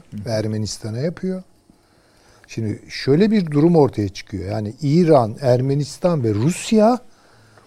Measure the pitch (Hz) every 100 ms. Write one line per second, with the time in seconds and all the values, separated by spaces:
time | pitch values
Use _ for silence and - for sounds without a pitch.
0 | - 107 104 110 110 107 107 - 110 113
1 | 156 165 185 185 185 _ _ _ _ _
2 | _ _ _ _ - - 110 107 - -
3 | - 147 214 220 170 147 165 175 131 -
4 | 101 - - 98 92 110 104 - 147 156
5 | 170 151 113 110 135 123 131 139 143 -
6 | 180 165 113 104 127 185 - 220 214 247
7 | - _ _ _ _ _